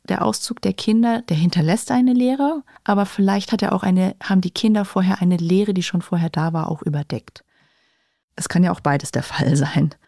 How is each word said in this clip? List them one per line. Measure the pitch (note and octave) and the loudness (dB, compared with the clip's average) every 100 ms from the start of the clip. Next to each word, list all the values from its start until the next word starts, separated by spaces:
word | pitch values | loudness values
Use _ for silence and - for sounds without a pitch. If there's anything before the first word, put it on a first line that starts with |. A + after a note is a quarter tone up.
| - | -6
der | - | -2
Auszug | - G#3+ - A#3 | 0 -2 -6 -4
der | G3 | -4
Kinder, | F#3+ - A3 A#3 A#3 | -2 0 2 2 0
der | A#3+ D#3 | -2 0
hinterlässt | E3+ F3+ D#3 A3 - | 2 2 0 0 0
eine | B3 B3+ | 2 4
Leere, | B3 B3 C4+ C#4 D#4+ - - | 4 2 0 0 -2 -8 -12
aber | - G3+ G3 | -2 0 0
vielleicht | - F#3+ G3 - | 0 2 2 -2
hat | A3+ | -2
er | - | 0
auch | F3+ | 0
eine, | G3+ F#3 F#3 - | 2 2 0 -2
haben | - F#3+ | 0 0
die | F3 | 0
Kinder | - A3 G#3 | -2 0 2
vorher | G3 F#3+ F#3+ - | 0 0 0 2
eine | F3+ F3 | 2 2
Leere, | E3 F#3 G#3 | 2 2 2
die | F#3+ | -2
schon | F3 F3 | -2 -4
vorher | - F3 E3 | -2 -2 -2
da | - E3 | -2 -2
war, | E3 - | -2 -4
auch | D#3 | -4
überdeckt. | - D3 D3 A2+ - - _ _ _ _ _ _ _ _ _ - | -4 -4 -4 -8 -10 -20 _ _ _ _ _ _ _ _ _ -12
Es | - | -2
kann | F3 | 2
ja | F3+ | 2
auch | F3+ | 2
beides | D3 C#3 - | 0 -2 -2
der | C3+ | -6
Fall | - - C#3+ C#3+ | -6 -4 0 0
sein. | - - C#3+ - | 0 0 -2 -4